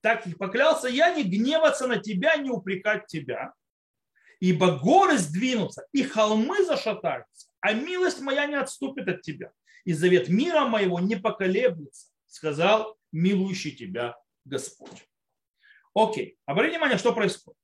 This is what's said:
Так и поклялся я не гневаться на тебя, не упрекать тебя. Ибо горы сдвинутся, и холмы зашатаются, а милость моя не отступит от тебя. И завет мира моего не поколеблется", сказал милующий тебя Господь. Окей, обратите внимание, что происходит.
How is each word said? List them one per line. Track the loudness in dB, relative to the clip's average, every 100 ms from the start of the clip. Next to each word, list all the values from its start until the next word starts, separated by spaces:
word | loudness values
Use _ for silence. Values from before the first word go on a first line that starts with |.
Так | 0 0 -4
и | -8
поклялся | -4 2 4 2 -2
я | 2 2
не | 2
гневаться | -2 0 0 4 2 2 -2
на | -2
тебя, | -2 0 2 0
не | -2
упрекать | -6 -6 -4 -2 -4 -6
тебя. | -10 -8 -8 -10 _ _ _ _ _ _ _ _ _
Ибо | 0 4 2 2
горы | 4 6 6 2
сдвинутся, | 0 -2 -2 -2 -4 -8 -4
и | -2
холмы | 0 2 2 2 0 0 0
зашатаются, | 0 -2 -4 -4 -6 -10 _ -20 _
а | -2
милость | -2 -4 0 -2 -2
моя | -4 -2 -2
не | -4
отступит | -6 -6 -8 -6 -6
от | -6
тебя. | -8 -12 -14 _ _ _ -6
И |
завет | 2 4 4 4
мира | 0 2 2 2
моего | 0 0 0
не | -2 -2
поколеблется", | -4 -2 0 2 0 -2 -14 -20 -20 _ _
сказал | -8 -6 0 4 2 0 -12 _
милующий | 0 2 2 0 -4 -8
тебя | -10 -8 -6 -6 -8 _ _
Господь. | -8 -8 -8 -16 -20 -20 _ _ _ _ _ _ _ _ _ 0
Окей, | 2 0 -8 _ -4
обратите | 0 0 0
внимание, | 0 2
что | 0
происходит. | 0 -2 -4 -16 _